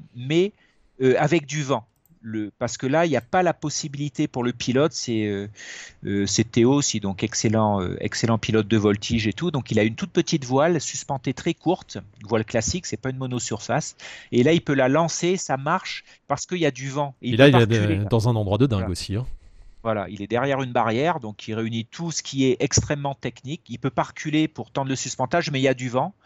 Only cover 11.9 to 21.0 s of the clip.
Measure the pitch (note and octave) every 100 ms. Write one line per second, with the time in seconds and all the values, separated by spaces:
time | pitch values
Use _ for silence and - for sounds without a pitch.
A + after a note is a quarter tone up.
11.9 | - F#2+ - G#2 A2+ A2 A#2+ A2 F#3 -
12.9 | - C3 C3 C3 B2 - G#2+ - B2 -
13.9 | - - - - A#2+ B2+ E3 - C#3 C3
14.9 | C#3+ E3 - E3+ F#3 - C3+ C#3 F3+ -
15.9 | - - - - C#3+ - F3+ D#3 B2 C3+
16.9 | C3+ C#3+ - A#2+ A#2 C#3 B2+ A2+ A2+ G#2
17.9 | G2+ G#2 A#2 G#2+ A#2 G2+ G#2+ C3+ G#2 F#2
18.9 | E2+ - G2+ C3 - - - - - A2+
19.9 | G#2+ F2+ G2+ G2+ A2+ C#3 C3+ C3 A#2+ A2+
20.9 | A2